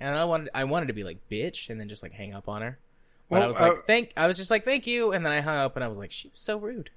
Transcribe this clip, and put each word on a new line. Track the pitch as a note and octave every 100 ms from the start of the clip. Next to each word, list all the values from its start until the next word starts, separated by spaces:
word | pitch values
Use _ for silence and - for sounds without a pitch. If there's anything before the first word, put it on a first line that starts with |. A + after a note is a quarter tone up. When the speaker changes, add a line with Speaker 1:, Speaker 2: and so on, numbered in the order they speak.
Speaker 1:
And | C3+
I | D3
wanted, | E3+ D#3+ D3+
I | -
wanted | C3+ D#3+ C#3+
to |
be | G#2+
like, | F#2+ F2+ -
"Bitch," | G#2+ D#3+ - -
and | A2
then | G#2
just, | G#2+
like, | F#2
hang | A2 G2+
up | G2 -
on | G#2
her. | A#2 C3 - _ _ _ -
But | F3+
Speaker 2:
Well, |
Speaker 1:
I | G3+
was | A#3
like, | E3+
Speaker 2:
uh, | E3+ -
Speaker 1:
"Thank," | A3+ A#3 -
I | E3
was | F#3
just | F#3+
like, | A3
"Thank | A3+ C#4 -
you." | A#3+ A3+
And | F#3+
then | D#3+
I | D3
hung | D3 D3+
up | C3+ C3
and |
I | B2
was | G2+
like, | G2
"She | - -
was | -
so | - G#3+
rude." | G#3 A#3+ D3+